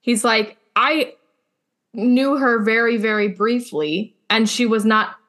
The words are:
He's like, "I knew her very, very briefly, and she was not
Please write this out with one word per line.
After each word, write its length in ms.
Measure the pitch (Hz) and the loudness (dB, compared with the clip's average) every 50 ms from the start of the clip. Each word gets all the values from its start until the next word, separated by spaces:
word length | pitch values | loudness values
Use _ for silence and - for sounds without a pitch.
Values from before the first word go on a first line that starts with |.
He's 240 | _ - 240 214 - | _ 0 -2 0 2
like, 340 | 240 226 220 214 214 - _ _ _ _ | 2 2 2 0 -2 -6 _ _ _ _
"I 380 | 208 233 277 311 320 294 - - _ _ _ _ _ _ _ _ _ _ _ _ _ _ _ _ | 0 0 2 0 0 -2 -4 -8 _ _ _ _ _ _ _ _ _ _ _ _ _ _ _ _
knew 420 | - 196 247 247 247 269 277 277 | -2 0 2 2 2 2 0 0
her 220 | 285 269 254 233 233 | 0 0 0 0 0
very, 380 | 208 214 220 233 233 233 240 | 0 0 0 0 0 0 0
very 320 | 226 202 220 214 214 208 208 | 0 0 -2 0 0 -2 -2
briefly, 880 | 185 185 202 220 240 247 240 - - 151 151 151 151 185 214 - _ _ _ _ | -2 -2 -2 -2 -2 -2 -4 -6 -6 -6 -4 -2 -4 -4 -6 -8 _ _ _ _
and 200 | 208 220 226 208 | 0 0 2 0
she 180 | - - 247 | 0 0 0
was 180 | 226 220 220 202 | 0 0 0 2
not 320 | 220 220 214 220 - - - _ | 2 2 2 0 -2 -8 -18 _